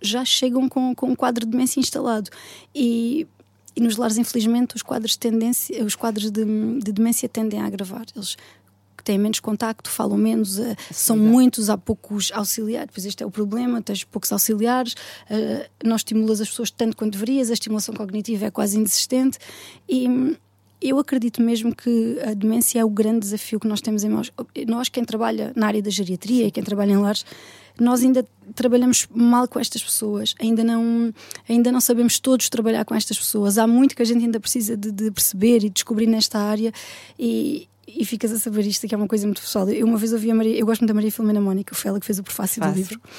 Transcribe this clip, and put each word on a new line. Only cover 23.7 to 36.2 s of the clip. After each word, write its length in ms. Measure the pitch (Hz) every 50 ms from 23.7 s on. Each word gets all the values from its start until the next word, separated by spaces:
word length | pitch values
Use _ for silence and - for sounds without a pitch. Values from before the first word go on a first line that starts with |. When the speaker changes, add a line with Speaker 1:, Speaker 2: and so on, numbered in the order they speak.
| 208 202
Speaker 1:
temos 220 | - 226 214 208 202
em 60 | 214
nós. 220 | 214 220 226 247 - - - - _ - 269 226
Nós, 200 | 226 233 254 -
quem 140 | - 254 240
trabalha 460 | 233 - 214 226 226 226 220 214 - 254
na 120 | 233 220 214
área 140 | 208 214
da 80 | 202 208
geriatria 580 | 190 185 196 175 185 180 - 202 247 247 226 208
e 40 |
quem 120 | - - -
trabalha 280 | - 202 202 202 202
em 60 | 202 196
lares, 280 | 202 202 208 - - - - - - - - - - - _ -
nós 220 | 240 240 247 247
ainda 240 | 247 254 262 254 247 - _ _ - 196 220
trabalhamos 520 | - 247 247 233 247 247 254 240 - - - -
mal 320 | 233 240 240 240 240 254 247
com 120 | - 240
estas 220 | 247 - - 226 -
pessoas, 520 | - - - 220 214 208 202 214 208 - -
ainda 240 | - 226 226 220 226
não, 500 | 226 233 233 233 233 233 233 233 233 214 - - - - - - -
ainda 200 | 233 240 233 247
não 80 | 247 254
sabemos 360 | 240 - 240 233 240 233 - -
todos 300 | - 262 262 240 - -
trabalhar 340 | - 226 220 226 220 226 220
com 80 | - 226
estas 220 | 220 214 - 220 -
pessoas. 400 | - - - 214 202 202 196 226
Há 80 | 226 233
muito 260 | 233 247 269 269 -
que 60 | -
a 40 | 240
gente 180 | 226 240 240 233
ainda 140 | 233 220 226
precisa 340 | - - - 254 220 202 233 214
de, 140 | 202 220
de 180 | 208 196 220 220
perceber 520 | 196 - - - - 190 202 233 240 233 202
e 40 | 208
descobrir 380 | 185 - - - 233 208 226 220
nesta 320 | 226 220